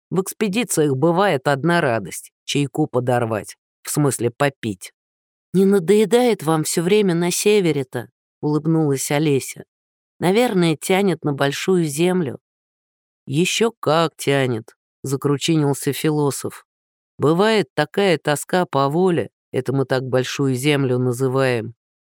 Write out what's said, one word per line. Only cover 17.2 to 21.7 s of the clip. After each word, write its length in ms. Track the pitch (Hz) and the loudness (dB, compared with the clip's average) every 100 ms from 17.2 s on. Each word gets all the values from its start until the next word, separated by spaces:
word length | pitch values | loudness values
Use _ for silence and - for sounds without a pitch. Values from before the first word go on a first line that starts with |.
| 139 170 214 220 - | 0 2 2 2 0
такая 420 | - 151 - 202 156 | -4 -4 0 2 0
тоска 460 | 156 143 - 185 | 0 -4 -2 -2
по 240 | 175 139 139 | 0 0 0
воле, 420 | 160 185 156 98 - _ | 2 0 0 -4 -12 _
это 220 | 131 127 | -6 -2
мы 100 | 139 | -2
так 200 | 131 131 | 0 -2
большую 500 | 131 127 127 - 139 | 0 -2 -2 -2 -2
землю 440 | 123 147 143 131 123 | 0 0 0 0 0
называем, 760 | 127 120 131 135 131 120 113 | 0 0 -2 0 0 0 -4